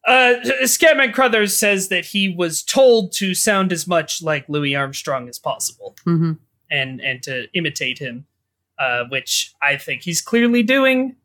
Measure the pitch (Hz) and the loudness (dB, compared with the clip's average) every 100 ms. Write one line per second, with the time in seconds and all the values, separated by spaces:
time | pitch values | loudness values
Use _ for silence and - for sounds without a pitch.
0 | - 254 247 240 240 262 262 - 320 294 | 4 4 6 2 0 0 0 4 4 6
1 | 262 214 254 220 208 - 208 196 190 185 | 2 2 2 2 0 0 0 0 0 -4
2 | 165 202 196 170 170 156 - - 262 233 | -2 -2 -2 -2 -2 -4 -2 4 6 6
3 | 185 - 196 180 - 202 190 170 180 170 | 2 -4 -2 0 0 2 2 -2 0 -2
4 | 156 - 160 151 139 147 143 139 139 139 | 0 -6 -4 -4 -2 -2 0 -2 -4 -6
5 | - 135 123 120 147 127 - - - - | -6 -6 -6 -10 -8 -6 -6 -8 -18 -8
6 | - 165 165 156 _ _ _ 147 131 131 | -2 2 0 -2 _ _ _ -4 -4 -6
7 | 135 127 131 127 120 - 160 143 135 127 | -6 -6 -8 -10 -6 -4 -4 -6 -8 -6
8 | 135 120 147 _ _ _ _ - 131 123 | -10 -12 -16 _ _ _ _ -6 -4 -2
9 | 120 135 - - - _ 143 139 - 131 | -4 -6 -4 -6 -6 _ -2 -2 -6 -10
10 | - 170 - 233 240 240 220 269 262 262 | -6 -6 -2 2 4 2 2 2 2 2
11 | 262 - | -2 -6